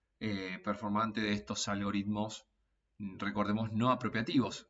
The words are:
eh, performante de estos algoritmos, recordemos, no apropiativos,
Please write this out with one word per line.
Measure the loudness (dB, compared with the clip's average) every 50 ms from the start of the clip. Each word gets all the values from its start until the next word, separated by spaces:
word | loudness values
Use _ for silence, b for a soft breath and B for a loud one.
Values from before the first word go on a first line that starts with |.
| _ _ _ -8
eh, | -4 -4 -4 -2 -4 -6 -8 -6 -4
performante | -4 -2 -2 -2 0 0 2 2 0 0 0
de | 2 2 2
estos | 0 0 -2 -4 -4 -2 -2
algoritmos, | 0 0 0 0 0 0 0 0 0 0 0 -2 -4 -8 -16 _ _ _ _ _ _ _ _ _ _ -10
recordemos, | -10 -8 -8 -6 -4 -2 0 0 2 2 2 2 0 0 2
no | 2 4 4 4
apropiativos, | 4 2 0 0 0 0 2 4 4 4 4 0 -6 -12 -14